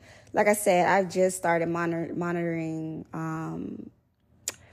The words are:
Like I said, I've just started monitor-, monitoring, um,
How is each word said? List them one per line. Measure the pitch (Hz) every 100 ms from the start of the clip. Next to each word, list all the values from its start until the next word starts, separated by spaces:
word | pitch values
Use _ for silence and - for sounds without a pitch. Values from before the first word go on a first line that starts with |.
| - - -
Like | - 208
I |
said, | 208 202 180 165
I've | 190 180
just | 185 185 185
started | 170 170 170
monitor-, | 170 170 165 165
monitoring, | 170 175 175 170 165 160 160 160 156 -
um, | 165 160 160 160 165 190 - - - _ _ _ _ - - -